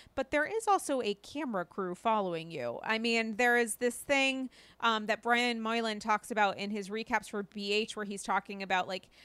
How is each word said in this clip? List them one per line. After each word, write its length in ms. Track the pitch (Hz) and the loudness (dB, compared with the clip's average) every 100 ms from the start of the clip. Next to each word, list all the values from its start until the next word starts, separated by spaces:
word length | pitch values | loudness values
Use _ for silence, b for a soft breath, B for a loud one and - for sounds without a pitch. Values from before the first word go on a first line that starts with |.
| b | b
But 160 | - 262 | -6 0
there 140 | 294 | 0
is 240 | 302 440 427 | 0 0 4
also 320 | 381 - 262 | 2 2 0
a 140 | 202 | 0
camera 500 | 202 - 285 285 196 | -4 -6 -8 -4 -4
crew 300 | 170 - 185 | -4 -4 -4
following 560 | 180 226 214 190 165 165 | -2 2 2 2 -2 -6
you. 280 | 156 120 - | -4 -4 -4
I 140 | - 220 | -2 0
mean, 380 | 233 233 226 208 | 2 0 0 2
there 200 | 240 240 | 4 4
is 200 | 233 - | 2 0
this 200 | 247 - | -2 -2
thing, 540 | - 277 269 262 262 b b b | 0 2 2 0 -6 b b b
um, 260 | 233 220 214 | 0 0 0
that 160 | 214 | -2
Brian 380 | 233 240 240 226 | 2 4 2 0
Moylan 400 | 220 233 226 214 | 0 0 -2 -2
talks 300 | 220 208 - | 0 0 0
about 280 | 220 202 - | 2 2 2
in 120 | 202 | -4
his 200 | 214 190 | -4 -4
recaps 400 | 220 226 220 - | -6 -2 -2 -2
for 120 | 208 | -8
B 300 | 202 208 202 | -8 -6 -2
H 240 | 208 226 214 | 0 0 -6
where 80 | |
he's 180 | 202 202 | -8 -6
talking 400 | - 190 - 196 | -2 -2 -2 -8
about, 240 | 190 185 190 | -2 0 0
like, 220 | 185 - b | -6 -10 b